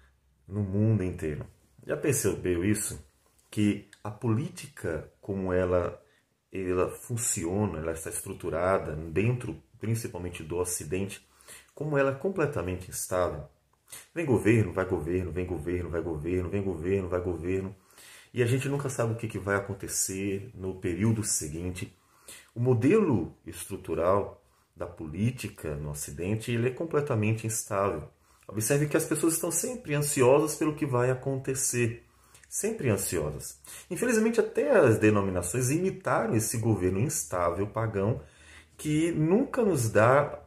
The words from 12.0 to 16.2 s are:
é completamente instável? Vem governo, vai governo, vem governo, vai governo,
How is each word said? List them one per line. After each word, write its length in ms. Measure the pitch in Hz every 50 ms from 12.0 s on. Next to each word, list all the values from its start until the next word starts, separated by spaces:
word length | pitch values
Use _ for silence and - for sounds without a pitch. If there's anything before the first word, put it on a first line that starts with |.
| 135 139
é 40 | 131
completamente 720 | 135 - 190 196 190 156 135 - - 85 92 92 90 90 -
instável? 560 | - - - - 98 90 90 85 76 76 73 - _ _ _ _ _ _ _ _ - - - _ _
Vem 120 | 165 170
governo, 480 | 151 123 98 82 98 117 117 104 87 82
vai 120 | 92 95
governo, 460 | 92 95 85 76 78 87 92 92 87
vem 140 | 76 90 92
governo, 440 | 87 90 78 73 87 90 90 87 80
vai 120 | 78 85
governo, 480 | 80 87 80 73